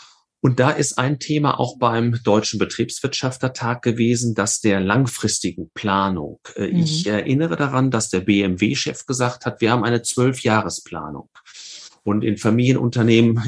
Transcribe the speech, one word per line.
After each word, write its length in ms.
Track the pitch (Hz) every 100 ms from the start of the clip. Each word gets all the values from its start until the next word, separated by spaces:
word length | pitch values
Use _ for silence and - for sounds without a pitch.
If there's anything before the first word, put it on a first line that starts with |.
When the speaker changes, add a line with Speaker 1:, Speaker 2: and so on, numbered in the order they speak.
| - _ _ _
Speaker 1:
Und 180 | 139 123
da 100 | 127
ist 300 | 151 147 -
ein 180 | 127 147
Thema 420 | - 151 143 -
auch 200 | 127 -
beim 400 | 120 117 117 117
Deutschen 360 | - 107 107 107
Betriebswirtschaftertag 1200 | 98 - 113 - 131 - 131 127 131 127 117 123
gewesen, 540 | 123 113 117 117 120 110
das 240 | 104 -
der 180 | 113 98
langfristigen 920 | 95 113 131 - 107 - 95 87 82
Planung. 640 | - 107 98 98 92 73 - - -
Äh, 120 | 101
Speaker 2:
Mhm. 100 | -
Speaker 1:
ich 260 | 85 156 170
erinnere 480 | 104 - 135 165 165
daran, 340 | 143 131 131
dass 200 | 117 -
der 100 | 92
B-M-W-Chef 880 | 98 101 98 90 104 135 - 139 -
gesagt 400 | 127 123 - 127
hat, 120 | 117
„Wir 120 | 110
haben 120 | 123
eine 200 | 113 120
zwölf-Jahres-Planung.“ 1300 | - - 123 131 120 110 92 - - 82 76 71 - _ - - - - - _
Und 200 | - 104
in 140 | 113 107
Familienunternehmen 1040 | 113 113 123 131 123 120 113 113 117 113